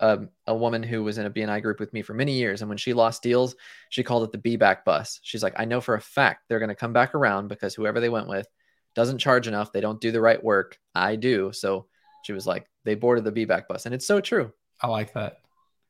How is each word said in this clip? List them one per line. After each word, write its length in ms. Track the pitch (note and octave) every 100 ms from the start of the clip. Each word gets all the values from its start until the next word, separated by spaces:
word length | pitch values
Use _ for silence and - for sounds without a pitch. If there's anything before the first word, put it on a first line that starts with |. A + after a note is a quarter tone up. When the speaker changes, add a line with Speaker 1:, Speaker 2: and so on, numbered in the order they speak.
Speaker 1:
a, 180 | A2 G#2 G#2 _ -
a 60 |
woman 300 | A2+ A#2 A2+
who 180 | A#2 A2+
was 160 | G#2+ G#2+
in 80 |
a 40 | G#2
B 120 | A2
and 80 | G#2+
I 120 | G#2
group 180 | A2 G2+
with 140 | G#2
me 80 | A2+
for 120 | G2+
many 200 | A2 C#3+
years, 280 | C3 A2+ G2+
and 60 | G#2+
when 100 | G#2
she 140 | -
lost 320 | A#2+ A2+ A2+
deals, 320 | A#2+ A#2+ B2+ - - - _
she 160 | -
called 200 | B2 A#2+
it 100 | A2
the 60 | G#2+
be 180 | A#2+ A2+
back 260 | G2+ F#2+
bus. 380 | - D#2 - -
She's 180 | - A2
like, 120 | G2+
"I 80 | -
know 160 | A2+ A#2+
for 160 | A#2+
a 60 | G#2+
fact 480 | - - B2+ - -
they're 100 | A2+
gonna 160 | G#2+
come 160 | G2+ A#2
back 240 | A#2+ C3
around 320 | D3+ B2 G2 G2+
because 260 | G#2 G2
whoever 280 | - G#2+ A2+
they 80 | A#2
went 180 | A2+ G2+
with 200 | G2 G2+ _ _ _ _
doesn't 260 | - A#2+ B2+
charge 280 | C#3 B2+ A2+
enough. 240 | G#2 G#2
They 80 | G#2
don't 220 | G#2+ A2
do 100 | A#2
the 80 | A2+
right 240 | A2+ A2+
work. 340 | A2 G2 - - _
I 220 | F2 F#2+
do." 380 | A2 B2+ A2 F#2+
So 340 | - G2+ F#2+ - _ _ _
she 80 | -
was 120 | G2
like, 240 | G2 F2 - _
"They 120 | A2
boarded 280 | G#2+ A#2+ A#2+
the 80 | G#2+
be 140 | A2
back 240 | G#2 F2+ -
bus," 160 | F#2
and 100 | A#2
it's 100 | C3
so 140 | - G3+
true. 320 | G3 A3+ A2+ - _ _
Speaker 2:
I 60 | A#2+
like 260 | A2 G#2+
that. 240 | A#2+ G2+ - _ _ _ _